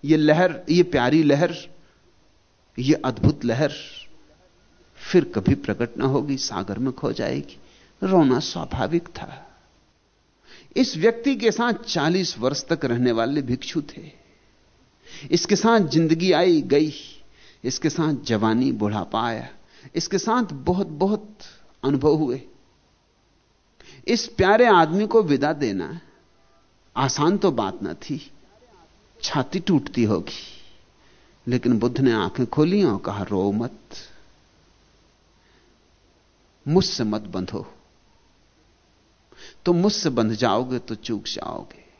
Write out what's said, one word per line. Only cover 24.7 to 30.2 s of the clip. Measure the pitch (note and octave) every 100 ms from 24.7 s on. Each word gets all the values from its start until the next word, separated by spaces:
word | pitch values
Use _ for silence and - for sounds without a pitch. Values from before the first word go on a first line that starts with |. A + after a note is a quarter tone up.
| F#3 D#3+ F#3 G#3+
को | A3+
विदा | F3 C#3 C#3+
देना | D#3 B2+ F#2+ E2 E3+ - _ _ _ _ _ _ _ _
आसान | A#2+ C3+ - D3+ G3+
तो | G3+
बात | A#2+ F#2+ F#2
ना | F#2+
थी, | E2 - C3+ - - _ _ _ _ _ _ _ _
छाती | - C#3+ B2 -
टूटती | - D#3 - A#2+
होगी, | A2 F#2